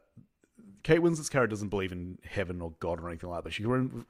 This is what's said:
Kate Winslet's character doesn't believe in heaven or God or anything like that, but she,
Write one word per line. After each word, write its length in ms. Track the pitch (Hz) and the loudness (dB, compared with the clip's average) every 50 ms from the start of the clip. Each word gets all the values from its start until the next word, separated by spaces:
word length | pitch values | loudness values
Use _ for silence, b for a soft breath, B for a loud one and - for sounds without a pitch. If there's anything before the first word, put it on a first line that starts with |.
| _ _ _ - - _ _ _ _ _ _ - - - - - - | _ _ _ -20 -20 _ _ _ _ _ _ -20 -20 -20 -20 -4 2
Kate 180 | - 160 170 | 4 6 6
Winslet's 280 | 165 175 165 156 151 - | 6 4 4 2 -2 0
character 220 | - 143 123 110 107 | 4 4 4 4 2
doesn't 140 | 104 104 101 | 0 -2 -2
believe 240 | 95 101 95 92 92 | -2 0 -2 -2 -4
in 260 | 90 87 90 92 - - | -6 -8 -8 -10 -12 -14
heaven 360 | - - - 98 85 90 87 | -6 -4 -2 -2 -2 -4 -6
or 120 | 85 85 80 - | -8 -8 -8 -6
God 200 | - 87 85 82 | -4 -2 -2 -2
or 80 | 82 87 | -4 -8
anything 200 | 85 82 - 90 | -8 -8 -8 -8
like 80 | 87 85 | -8 -8
that, 60 | 82 | -6
but 80 | 82 82 | -6 -6
she, 120 | - 101 113 123 127 127 131 127 117 117 - | -4 -2 0 2 2 0 -2 -4 -8 -12 -12